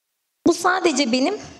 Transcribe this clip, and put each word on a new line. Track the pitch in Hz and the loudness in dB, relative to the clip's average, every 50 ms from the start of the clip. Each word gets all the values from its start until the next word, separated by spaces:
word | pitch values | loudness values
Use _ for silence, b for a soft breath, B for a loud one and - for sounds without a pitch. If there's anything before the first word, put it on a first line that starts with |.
| _ _ _ _ _ _ _ _ - | _ _ _ _ _ _ _ _ 0
Bu | 311 339 | 0 0
sadece | - - 359 359 381 349 339 302 247 285 233 226 | 2 0 -2 0 2 0 0 2 2 0 0 0
benim | 254 262 320 415 427 - - - - | 0 0 0 -2 -4 -10 -14 -20 -20